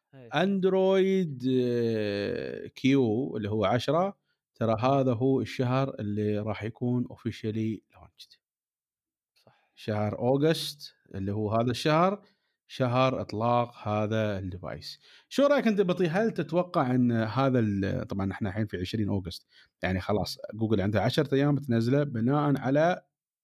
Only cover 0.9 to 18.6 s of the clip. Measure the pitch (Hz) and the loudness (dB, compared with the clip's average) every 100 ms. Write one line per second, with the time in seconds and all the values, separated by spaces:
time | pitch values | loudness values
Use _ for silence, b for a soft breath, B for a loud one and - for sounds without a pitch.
0.9 | 190 190 190 170 127 127 127 123 120 117 | 4 4 2 0 -2 0 2 2 2 0
1.9 | 110 104 101 98 85 65 60 - - 131 | 0 0 -2 -2 -4 -6 -8 -12 -2 2
2.9 | 139 117 110 147 113 101 110 98 120 - | 4 4 0 -2 -4 -2 0 2 2 2
3.9 | 156 196 - _ _ _ - 113 107 127 | 0 0 -4 _ _ _ -4 0 2 2
4.9 | 139 127 113 131 135 110 - 123 131 135 | 2 2 2 2 2 0 -2 0 0 -2
5.9 | - 104 104 104 104 107 101 107 - 123 | -4 -4 -2 0 -2 -4 -6 -8 -4 -2
6.9 | 123 120 - 113 - 110 110 110 104 - | -2 -2 -6 -8 -6 -4 -2 -4 -4 -12
7.9 | - 82 - - _ _ _ _ _ _ | -20 -20 -20 -20 _ _ _ _ _ _
8.9 | _ _ _ _ _ _ _ _ - - | _ _ _ _ _ _ _ _ -12 -4
9.9 | 104 104 - 123 139 156 151 - - - | -2 -2 0 0 2 2 0 -4 -12 -18
10.9 | _ _ 98 95 104 107 113 123 120 156 | _ _ -8 -6 -4 0 0 0 0 2
11.9 | 156 185 202 - b b b - - 123 | 4 2 0 -8 b b b -12 -4 0
12.9 | 127 131 85 104 104 117 120 117 - 104 | 2 2 0 -4 -2 0 2 0 -4 -4
13.9 | 107 107 110 107 98 92 87 78 69 - | -2 0 0 -2 -4 -6 -10 -10 -12 -14
14.9 | - b b b - 285 285 233 202 180 | -18 b b b 2 2 4 2 2 2
15.9 | 175 175 180 226 - 147 170 175 170 127 | 0 0 0 -2 -2 -2 -2 0 0 2
16.9 | 127 120 117 107 110 135 127 107 98 95 | 2 2 2 0 2 2 2 2 0 -2
17.9 | 92 104 98 95 - 104 104 | -2 -4 -4 -4 -4 -4 -4